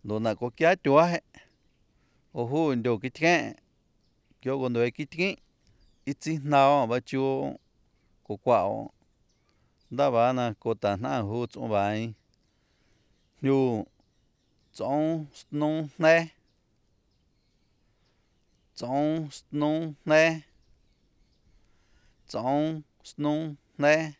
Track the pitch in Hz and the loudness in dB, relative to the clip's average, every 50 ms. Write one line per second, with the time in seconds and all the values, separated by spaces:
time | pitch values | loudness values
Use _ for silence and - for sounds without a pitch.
0 | - 101 107 110 113 113 104 - 120 123 _ - 160 165 190 185 - 143 139 151 | -6 -6 -6 -2 -2 -2 -2 -2 -6 -8 _ 2 2 2 2 2 2 4 6 6
1 | 170 175 175 165 _ _ - - - _ _ _ _ _ _ _ _ _ _ _ | 4 4 0 -4 _ _ -20 -20 -20 _ _ _ _ _ _ _ _ _ _ _
2 | _ _ _ _ _ _ - - 120 117 139 156 160 151 131 120 110 123 117 107 | _ _ _ _ _ _ -8 -6 -4 -2 0 0 0 2 0 0 0 0 -2 0
3 | - 127 _ - 160 165 175 156 117 107 - _ _ _ _ _ _ _ _ _ | -4 -10 _ 0 2 2 2 2 0 -6 -12 _ _ _ _ _ _ _ _ _
4 | _ _ _ _ _ _ _ _ - 127 135 139 131 123 120 117 120 123 - - | _ _ _ _ _ _ _ _ -6 -4 -4 -2 -2 -2 0 0 0 0 -2 -8
5 | 147 - - 156 180 196 - - _ _ _ _ _ _ _ _ _ _ _ _ | -12 -12 -6 -4 -4 -4 -4 -8 _ _ _ _ _ _ _ _ _ _ _ _
6 | _ 135 143 _ - 156 160 151 135 147 147 139 139 139 143 143 127 110 120 127 | _ -10 -10 _ -6 -6 -6 -4 -2 2 4 6 6 6 6 4 2 0 -2 -4
7 | 120 - - 135 135 135 135 135 139 139 - - _ _ _ _ _ _ _ _ | -4 -4 -4 -2 0 0 -2 -2 -4 -6 -8 -12 _ _ _ _ _ _ _ _
8 | _ _ _ _ _ - 107 - _ 127 120 104 90 98 107 110 113 - _ _ | _ _ _ _ _ -12 -12 -4 _ 4 4 4 4 0 -4 -6 -10 -14 _ _
9 | _ _ _ _ _ _ _ _ _ _ _ _ _ _ _ _ _ _ 120 127 | _ _ _ _ _ _ _ _ _ _ _ _ _ _ _ _ _ _ -2 0
10 | 143 143 123 113 117 127 127 127 123 117 110 _ - 117 113 - - 101 101 95 | 0 2 4 4 2 2 2 0 -2 -4 -4 _ -4 -4 -4 -2 -2 -2 -2 -2
11 | 113 135 139 127 107 101 110 120 120 110 - - 123 113 107 101 98 101 107 107 | -4 -4 -4 -2 -4 -4 -4 -6 -6 -8 -8 -10 -6 -2 0 0 0 0 -2 -4
12 | 113 117 107 _ _ _ _ _ _ _ _ _ _ _ _ _ _ _ _ _ | -6 -8 -10 _ _ _ _ _ _ _ _ _ _ _ _ _ _ _ _ _
13 | _ _ _ _ _ _ _ _ - 135 139 135 131 127 117 107 - _ _ _ | _ _ _ _ _ _ _ _ 0 2 2 4 2 2 0 -2 -6 _ _ _
14 | _ _ _ _ _ _ _ _ _ _ _ _ _ _ _ - - 120 139 151 | _ _ _ _ _ _ _ _ _ _ _ _ _ _ _ -8 -4 -2 -2 0
15 | 156 160 165 160 151 143 _ - - _ - 147 151 151 156 160 156 143 _ - | 0 -2 -2 -4 -8 -12 _ -20 -16 _ -6 -4 -2 -2 -2 -4 -6 -8 _ 2
16 | 160 160 165 165 165 160 _ _ _ _ _ _ _ _ _ _ _ _ _ _ | 4 6 6 4 2 -2 _ _ _ _ _ _ _ _ _ _ _ _ _ _
17 | _ _ _ _ _ _ _ _ _ _ _ _ _ _ _ _ _ _ _ _ | _ _ _ _ _ _ _ _ _ _ _ _ _ _ _ _ _ _ _ _
18 | _ _ _ _ _ _ _ _ _ _ _ _ _ _ _ - - 123 135 139 | _ _ _ _ _ _ _ _ _ _ _ _ _ _ _ -12 -8 -4 -2 -2
19 | 147 151 160 165 160 143 - - _ _ - 147 147 151 156 160 165 160 147 _ | 0 0 -2 -4 -6 -10 -12 -18 _ _ -4 -2 -2 0 -2 -2 -4 -8 -10 _
20 | _ 151 156 156 160 165 165 160 - _ _ _ _ _ _ _ _ _ _ _ | _ 4 4 6 6 4 2 -4 -12 _ _ _ _ _ _ _ _ _ _ _
21 | _ _ _ _ _ _ _ _ _ _ _ _ _ _ _ _ _ _ _ _ | _ _ _ _ _ _ _ _ _ _ _ _ _ _ _ _ _ _ _ _
22 | _ _ _ _ _ - - - 117 127 139 147 151 160 160 156 147 _ _ _ | _ _ _ _ _ -10 -8 -6 -2 -2 0 0 -2 -2 -4 -8 -12 _ _ _
23 | _ - - - 147 147 151 151 160 156 147 - _ _ _ - 143 147 151 160 | _ -20 -10 -6 -4 -4 -4 -4 -6 -8 -12 -14 _ _ _ 2 4 4 4 4
24 | 160 151 143 | 0 -6 -12